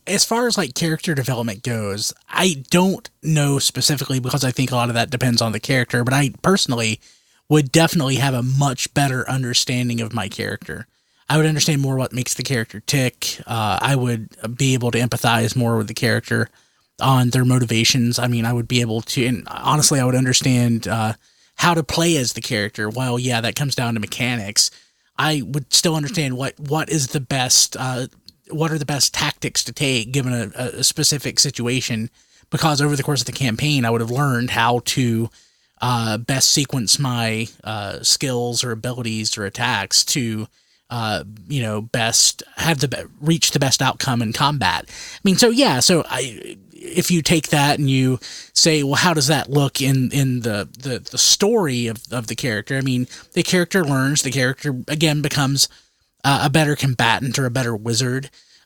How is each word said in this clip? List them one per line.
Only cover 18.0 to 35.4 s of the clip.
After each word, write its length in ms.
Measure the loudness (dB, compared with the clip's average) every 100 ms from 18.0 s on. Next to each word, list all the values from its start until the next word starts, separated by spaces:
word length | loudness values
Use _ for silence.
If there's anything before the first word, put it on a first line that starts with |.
| 2 0
I 80 | 0
mean, 160 | 0
I 80 | 0
would 160 | -2 0
be 120 | 0
able 220 | 0 -2
to, 240 | -2 -2 0
and 160 | -2 -6
honestly, 500 | -6 0 2 4 4
I 60 |
would 100 | 2
understand, 720 | 2 2 2 4 4 4 2 0
uh, 280 | -2 -2 -4 _ _ _ 0
how 180 | 2
to 80 | 2
play 340 | 0 0 2 2
as 160 | 0
the 80 | -4
character. 480 | -4 -2 -2 -4 -4
While, 300 | -2 -2 -2
yeah, 240 | 0 0
that 120 | -2
comes 200 | -2 -2
down 180 | -2 -2
to 80 | -2
mechanics, 720 | -4 -4 -2 -2 -2 -2 -2 -4 _ _ _ -2
I 240 | 0 0
would 300 | -2 -6 -2
still 200 | 0 2
understand 440 | 0 -2 -2 -2 -4
what, 200 | -6 -8
what 300 | -4 -4 -2
is 200 | -2 -2
the 120 | -4
best, 560 | -4 -2 2 2 0 -4
uh, 280 | -6 -4 -8 _ -20 _ -10
what 240 | -2 -2
are 60 | -2
the 80 | -2
best 260 | 0 0
tactics 500 | 0 -4 -2 -8 -6
to 80 | -12
take 360 | -4 0 0 0
given 220 | -2 0
a, 140 | -2 -4 -6 -8 -2
a 60 |
specific 540 | -2 0 0 0 -2 0
situation, 720 | -2 0 0 0 -2 -4 -4 _ _ _ -6
because 320 | 0 2 4
over 160 | 2 0
the 60 |
course 180 | 0 -2
of 60 | -2
the 60 |
campaign, 520 | -2 -2 0 0 2
I 60 | 2
would 100 | 0
have 100 | 0
learned 420 | 0 0 0 0
how 280 | 2 2 2 -2
to, 420 | 0 0 0 -2 _